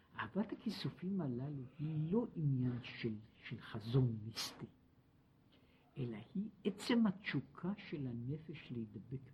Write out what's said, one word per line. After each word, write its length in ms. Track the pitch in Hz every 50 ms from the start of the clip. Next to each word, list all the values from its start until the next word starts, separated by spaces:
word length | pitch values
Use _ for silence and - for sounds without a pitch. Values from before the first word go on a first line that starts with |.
| - _ - -
אהבת 320 | - - - 185 220 -
הכיסופים 720 | - - - 226 190 - - 139 - - 175 185 202 185
הללו 420 | 160 131 120 120 131 147 147 135 123 127 - -
היא 320 | 147 156 160 151 151 160
לא 160 | 185 233 240 - -
עניין 440 | 175 156 139 135 127 123 123 120 120 -
של, 300 | - - - - 113 107 107 - - -
של 240 | - - - 127 107
חזון 580 | - - - 110 104 117 117 139 127 120 113 107 104
מיסטי, 400 | 113 - - - - - - 120 - - - - _ _ _ _ _ _ _ _ _ _ _ - - - - - - - - _ _ -
אלא 200 | 143 131 117 110 104 117 - -
היא 140 | 190 214 226 - - -
עצם 440 | 202 196 - - - 247 233 226
התשוקה 680 | 202 - - - - - 139 - - - - - 180 202
של 300 | - - - 175 147 135
הנפש 640 | 127 117 117 120 127 151 151 - - 151 - - -
להידבק 580 | 127 117 113 107 104 110 95 - 135 131 - -